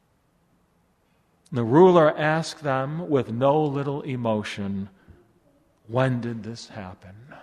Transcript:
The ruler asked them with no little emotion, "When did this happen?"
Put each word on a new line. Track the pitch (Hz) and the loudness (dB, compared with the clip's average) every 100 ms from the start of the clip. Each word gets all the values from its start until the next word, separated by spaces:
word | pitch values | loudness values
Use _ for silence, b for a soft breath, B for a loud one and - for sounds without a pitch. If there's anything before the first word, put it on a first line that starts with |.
| _ _ _ _ _ _ _ _ _ _ _ _ _ _ _ | _ _ _ _ _ _ _ _ _ _ _ _ _ _ _
The | 123 | -4
ruler | 113 143 185 175 151 160 | 2 6 8 8 4 2
asked | 151 160 160 - | 0 0 -4 -8
them | 143 131 135 160 175 | -4 -4 -4 -8 -2
with | 143 113 | 0 0
no | 117 139 151 | 0 2 2
little | 151 139 143 143 | 0 -2 -4 -6
emotion, | 151 127 117 107 104 - 98 98 101 b b b b _ _ _ _ _ 110 | -6 -4 -2 -2 -4 -8 -6 -6 -8 b b b b _ _ _ _ _ -6
"When | 117 131 123 | -2 0 -2
did | 117 113 | -6 -8
this | 107 117 - | -12 -14 -16
happen?" | - 92 95 92 104 135 - | -16 -16 -16 -20 -20 -20 -20